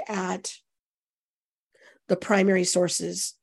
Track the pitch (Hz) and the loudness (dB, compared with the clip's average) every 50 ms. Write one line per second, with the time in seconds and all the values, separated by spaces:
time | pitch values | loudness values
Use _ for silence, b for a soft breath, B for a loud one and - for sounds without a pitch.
0 | - - 214 190 185 185 185 190 - - - - _ _ _ _ _ _ _ _ | -8 -6 -4 -4 -4 -4 -4 -6 -8 -10 -14 -14 _ _ _ _ _ _ _ _
1 | _ _ _ _ _ _ _ _ _ _ _ _ _ _ b b b b b b | _ _ _ _ _ _ _ _ _ _ _ _ _ _ b b b b b b
2 | b - 190 - - - 220 196 185 196 190 185 180 180 - 180 180 170 - - | b -2 -2 -2 2 2 4 4 6 4 4 4 2 2 2 2 2 0 0 -4
3 | 175 170 175 190 - - - _ | -4 -6 -6 -6 -6 -8 -8 _